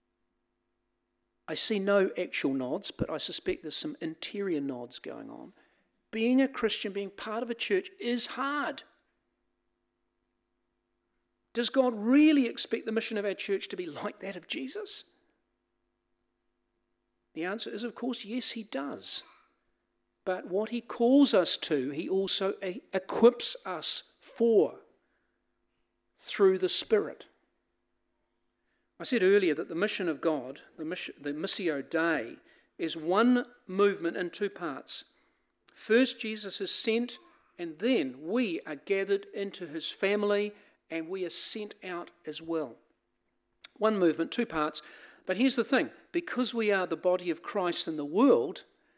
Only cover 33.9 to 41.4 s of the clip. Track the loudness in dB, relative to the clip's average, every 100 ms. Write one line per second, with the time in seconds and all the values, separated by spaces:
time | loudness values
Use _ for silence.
33.9 | 2 -4 -4 -6 -4 -6 -6 -8 -8 -10
34.9 | -12 -14 _ _ _ _ _ _ -10 4
35.9 | 4 4 0 -8 -8 -8 -6 -4 -2 0
36.9 | 0 0 -8 -20 _ _ -12 -10 -2 2
37.9 | 2 0 -4 -2 0 0 -4 -6 -8 -2
38.9 | -2 0 -2 -2 -8 -8 -8 -10 -8 -8
39.9 | -2 0 2 2 0 -2 -8 _ _ -10
40.9 | -10 -6 -6 -4 -4